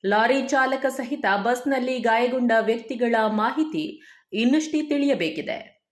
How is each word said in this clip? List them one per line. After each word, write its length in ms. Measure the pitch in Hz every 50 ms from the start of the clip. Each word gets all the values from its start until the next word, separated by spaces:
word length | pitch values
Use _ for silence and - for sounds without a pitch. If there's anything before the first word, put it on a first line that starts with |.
| -
ಲಾರಿ 360 | 196 202 214 226 240 269 269
ಚಾಲಕ 440 | 240 - 294 269 262 262 269 269 -
ಸಹಿತ 380 | 262 254 269 247 233 294 - - 196 196 202
ಬಸ್ನಲ್ಲಿ 560 | 196 233 247 247 - 285 269 262 247 254 254 247
ಗಾಯಗೊಂಡ 540 | 208 233 220 233 247 247 247 254 240 233 226 226
ವ್ಯಕ್ತಿಗಳ 540 | 208 214 226 233 - - 262 226 240 233 233 220 220
ಮಾಹಿತಿ 760 | 214 214 214 214 240 262 302 311 - - 160 156 - - - - - - - _ _
ಇನ್ನಷ್ಟೇ 500 | - 208 233 247 277 311 311 311 - 302
ತಿಳಿಯಬೇಕಿದೆ. 1040 | 302 294 285 285 285 285 262 - 170 156 156 151 - - - - - - _ _ _ _